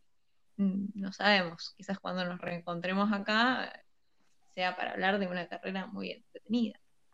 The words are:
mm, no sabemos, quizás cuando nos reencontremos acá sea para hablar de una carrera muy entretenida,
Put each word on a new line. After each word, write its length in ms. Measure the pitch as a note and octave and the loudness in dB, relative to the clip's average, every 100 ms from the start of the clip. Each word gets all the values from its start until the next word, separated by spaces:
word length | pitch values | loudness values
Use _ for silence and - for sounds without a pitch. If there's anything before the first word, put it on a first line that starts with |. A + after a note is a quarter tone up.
| _ _ _ _ _ - | _ _ _ _ _ 0
mm, 300 | G3 G3 G3 | 0 2 -4
no 180 | G3+ G3 | -6 -8
sabemos, 640 | - G3 G3+ F3 E3+ - - | 2 6 6 4 -4 -14 -14
quizás 220 | G3 G3 | -6 -6
cuando 240 | F#3 F3+ F3+ | -4 -2 -2
nos 140 | F3+ | -4
reencontremos 720 | F3 F3 E3+ E3+ F3+ G3 G#3 | -4 -6 -4 -4 0 2 4
acá 600 | G3+ G#3 G#3+ B3 B3 - - _ _ _ _ _ _ _ - | 2 2 4 4 2 -2 -8 _ _ _ _ _ _ _ -2
sea 160 | F#3 | -2
para 160 | F3+ - | 0 -4
hablar 300 | G3 F#3 G3+ | 0 2 2
de 80 | F3+ | 2
una 180 | F3+ E3+ | -2 -6
carrera 400 | - F#3 F#3+ F#3 | -6 -6 -6 -6
muy 240 | G3 F3+ | -6 -8
entretenida, 680 | - _ - - A#3+ G#3+ - _ _ _ | -8 _ -18 -2 0 0 -4 _ _ _